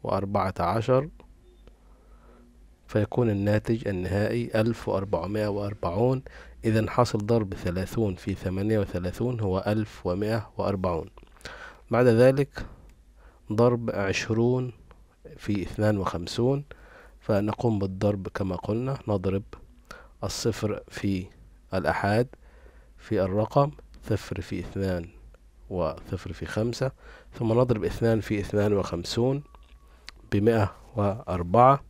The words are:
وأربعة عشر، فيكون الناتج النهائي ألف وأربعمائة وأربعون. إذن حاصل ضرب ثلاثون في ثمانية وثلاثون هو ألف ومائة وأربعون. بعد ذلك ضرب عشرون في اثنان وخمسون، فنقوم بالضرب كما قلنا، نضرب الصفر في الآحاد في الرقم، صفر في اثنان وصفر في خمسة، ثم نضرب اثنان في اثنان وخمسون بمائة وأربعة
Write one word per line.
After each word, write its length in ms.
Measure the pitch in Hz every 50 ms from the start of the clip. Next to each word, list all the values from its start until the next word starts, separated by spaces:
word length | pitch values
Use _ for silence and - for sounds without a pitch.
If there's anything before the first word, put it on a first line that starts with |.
| -
وأربعة 500 | 110 101 98 98 98 101 101 95 95 95 -
عشر، 500 | 87 - 95 113 113 123 127 131 143 170 - - - - - - - - - - - - - _ - - - _ _ - - - - - - - - - - - - - - _ _
فيكون 420 | - - 107 107 - - 131 123 113
الناتج 580 | 104 98 101 104 104 107 - - 117 113 -
النهائي 720 | 101 98 90 90 92 90 101 104 104 113 120 120 - - 110
ألف 280 | 107 117 113 - - 110
وأربعمائة 580 | 98 95 98 95 101 85 82 92 104 107 107
وأربعون. 760 | 104 101 101 101 101 104 - - 87 85 101 117 127 131 131 - - - - - - - - -
إذن 240 | 117 107 113 110 107
حاصل 280 | - - 120 - -
ضرب 360 | 107 104 104 117 117 110 95 95
ثلاثون 640 | 92 - 92 85 92 92 - - 117 113 101 92
في 180 | 87 - 98 95
ثمانية 460 | - - 92 90 95 98 107 110 107
وثلاثون 600 | 98 - - 90 87 90 - - 113 123 127 113
هو 240 | 110 98 92 98 -
ألف 380 | 104 104 110 107 - - - -
ومائة 420 | 92 90 95 104 107 113 113 101 - -
وأربعون. 520 | - 95 95 101 95 92 95 87 80 - - - - - - - - - - - - - - - - - -
بعد 140 | 117 117 127
ذلك 600 | 123 113 113 123 131 135 135 139 - - - - - - - - - - _ _ - _ - - - _ _ - - 107
ضرب 360 | 107 120 123 123 117 117 113 -
عشرون 800 | 101 101 95 92 - - - 113 113 117 120 127 127 127 123 113 - - - - - - _ _ _ _ - -
في 240 | - - - 104 101
اثنان 360 | 85 - - - 107 107 104
وخمسون، 680 | 98 92 - - 85 87 - - - 117 127 139 139 143 - - - - - - - - - - -
فنقوم 600 | - - 110 98 104 107 - - - 120 110 101
بالضرب 480 | 98 95 95 95 104 104 104 98 92
كما 280 | - _ - 101 92 90
قلنا، 420 | 87 - - 104 113 127 131 139 - -
نضرب 360 | - 104 98 90 98 92 98 104 - - - - - - - _ - - - - - - _ -
الصفر 600 | 98 - - - 120 107 - - 104 101 - -
في 380 | - - - - 101 98 92 92 - - - - - - - _ - -
الآحاد 540 | 95 78 76 80 - - 101 104 113 127 135 - - - - - - - - - - - - -
في 240 | - - - 110 98
الرقم، 500 | 92 92 92 104 107 - - 147 143 147 147 - - - - - - -
صفر 320 | 113 95 - - - -
في 180 | 92 - 101 92
اثنان 500 | 85 - - 98 98 95 92 87 85 85 - - - - - - - - _ - - -
وصفر 640 | 98 90 82 78 - - - - - 92 - - 87
في 120 | - -
خمسة، 460 | - - 107 110 123 117 - 131 135 - - - - - - - - -
ثم 200 | - 120 110 110
نضرب 300 | 120 127 123 120 107 87
اثنان 380 | 107 - - 117 117 113 110
في 180 | 101 - 107 104
اثنان 340 | 98 90 - 104 101 104 104
وخمسون 680 | 98 90 - - 87 90 - - 117 117 131 135 143 143 - - - - - - - - - - - - - - - - -
بمائة 440 | - 101 101 113 117 110 101 95 - - - - -
وأربعة 880 | 107 104 101 98 117 - - 90 90 87 87 92 120 123 131 139 135 - -